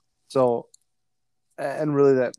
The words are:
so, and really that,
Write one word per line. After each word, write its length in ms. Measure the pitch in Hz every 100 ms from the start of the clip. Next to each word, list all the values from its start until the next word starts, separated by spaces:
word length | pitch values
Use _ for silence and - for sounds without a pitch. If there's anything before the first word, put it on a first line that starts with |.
| _ _ -
so, 380 | 135 127 117 - _ _ _ _ _ _ _ _ -
and 360 | 147 143 151
really 220 | 143 139
that, 180 | 131 120